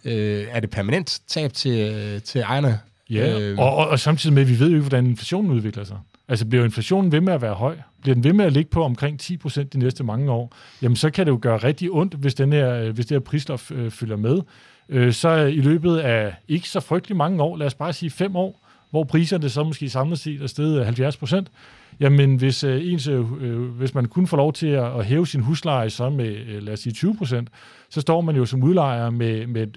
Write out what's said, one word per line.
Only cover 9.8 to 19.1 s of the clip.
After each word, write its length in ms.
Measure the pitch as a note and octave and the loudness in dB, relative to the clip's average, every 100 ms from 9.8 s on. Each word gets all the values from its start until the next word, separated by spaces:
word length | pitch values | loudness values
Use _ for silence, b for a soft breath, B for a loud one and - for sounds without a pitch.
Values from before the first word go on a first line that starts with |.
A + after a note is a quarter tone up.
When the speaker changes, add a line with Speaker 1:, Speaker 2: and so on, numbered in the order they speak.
| B2+ A#2+ | -2 -2
Speaker 2:
mange 280 | A#2+ A2+ C#3+ | -4 -2 -2
år? 220 | A#2 A#2+ B B B | -2 -4 B B B
Jamen, 140 | B2 A#2+ | 0 2
så 140 | D#3 | 2
kan 160 | E3+ E3 | 2 0
det 60 | |
jo 60 | B2 | 2
gøre 140 | A#2+ A2+ | 0 0
rigtig 340 | B2 D3 F3 | 0 -2 -2
ondt, 240 | D#3+ F#3 | 0 -2
hvis 200 | D3+ C#3 | -2 -2
den 180 | A#2+ C#3 | 0 2
her, 220 | D3 B2+ | 2 2
øh, 160 | A#2+ A2 | 0 -2
hvis 120 | A2 A#2+ | -4 -2
det 80 | |
her 60 | C#3+ | -2
prisloft, 500 | C3+ D3+ C#3 B2+ - | -2 -4 -4 -10 -8
øh, 200 | C3 A2+ | -6 -6
følger 260 | - A2+ G#2 | -6 -6 -2
med. 220 | A2+ F3+ b b b b - | 0 0 b b b b -4
Øh, 240 | C3 B2 | 2 4
så 180 | A2+ E3 | 4 2
i 260 | D#3+ C#3 D3+ | 4 2 2
løbet 380 | C3+ D#3+ E3+ E3 | 2 4 2 2
af 360 | C3+ A2+ G#2 F2+ - | 2 0 -2 -6 -4
ikke 200 | E3 - | -4 -2
så 120 | G3 | -6
frygtelig 360 | - F3 F#3 F#3 | -2 -4 -2 -2
mange 260 | D3+ F3+ | 0 0
år, 140 | D#3 E3 | -2 -2
lad 100 | C#3+ | -6
os 80 | |
bare 180 | - D#3+ | -4 -6
sige 180 | - E3 | -6 -6
fem 260 | - G3 F3+ | -4 -2 -2
år, 280 | F#3+ - b b b | -4 -8 b b b
hvor 100 | D3+ | -4
priserne 440 | C#3+ | 0